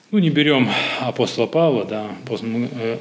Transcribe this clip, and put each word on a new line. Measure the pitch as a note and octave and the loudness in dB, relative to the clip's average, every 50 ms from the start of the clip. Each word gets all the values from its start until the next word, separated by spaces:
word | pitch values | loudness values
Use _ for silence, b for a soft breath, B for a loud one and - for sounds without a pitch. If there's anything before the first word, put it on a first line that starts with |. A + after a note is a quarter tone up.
| B - | B -2
ну, | - | 2
не | G#3+ F3 D#3+ | 2 4 4
берем | C#3 D3 D3+ D3+ D3 C3 B2 G#2 G2+ B B B B B | 4 4 4 4 4 4 4 2 0 B B B B B
апостола | C3 B2 - - A#2+ G#2 - - A#2 | -4 -4 -2 0 -2 -2 0 -2 -2
Павла, | G#2 - D#3+ E3+ D#3+ C3+ A2+ F#2+ | 0 2 2 4 4 2 2 -2
да, | F#2+ G#2+ G#2+ G#2+ G#2 G2 F2+ - | -4 -6 -6 -6 -8 -10 -10 -8
апостол, | B2+ A#2 G2 G#2 A2+ | -8 -6 -6 -4 -4
э, | A2+ A#2 A#2+ - - B2 A2+ A2+ A#2 A2+ | -2 -2 -2 -4 -4 -6 -4 -4 -6 -6